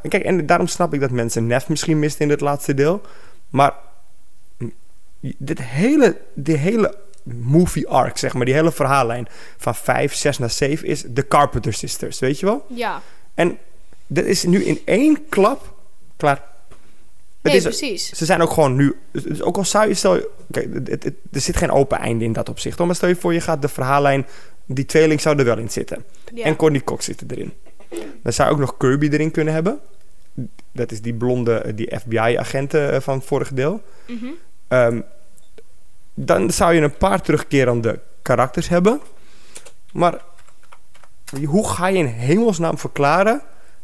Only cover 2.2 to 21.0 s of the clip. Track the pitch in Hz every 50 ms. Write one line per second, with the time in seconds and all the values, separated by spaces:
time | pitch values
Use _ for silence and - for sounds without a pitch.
2.2 | 151 147 147 143 143 143 143 143 - - 139 135 143 156 185 208 - - - -
3.2 | - - - - - - - 135 143 - - - - - - - - - - -
4.2 | - - - - - - - - 120 117 - - - - - - - - - -
5.2 | - 135 - - 135 143 151 - 131 117 123 143 190 254 294 302 262 196 - -
6.2 | - - - 156 135 151 160 143 143 185 233 226 208 - - - - - - -
7.2 | - - 117 120 117 123 143 165 185 170 - - - - - 131 123 - - -
8.2 | - 127 - 127 120 127 131 151 165 165 160 - 147 131 139 139 127 113 117 123
9.2 | 117 - - - - - - - - 120 117 - - - 127 127 127 - - -
10.2 | - 147 135 - 127 113 - - 147 135 147 165 - - 151 - - - 120 127
11.2 | 135 - - 151 143 131 - 120 - - 104 - - - - - - - - -
12.2 | 131 131 147 - - 190 226 285 - - 254 233 233 208 170 147 - - - -
13.2 | - - - - - - - - - - - - - - - - - - 139 143
14.2 | - - 196 - - 175 175 196 185 - 156 - - - 160 214 285 311 302 -
15.2 | - - - 208 190 220 277 - - - - - - - - - - - - -
16.2 | - 147 139 - - - - - - - - - - - - - - - - -
17.2 | - - - - - 190 196 190 170 - 233 - 302 269 196 165 - - - -
18.2 | 165 151 185 170 220 - - 170 156 135 127 135 143 139 - - - - - 139
19.2 | - - 151 - - - 175 202 190 - - 202 214 214 208 - - 190 180 -
20.2 | - - - - - - - 123 113 - - 123 127 - - -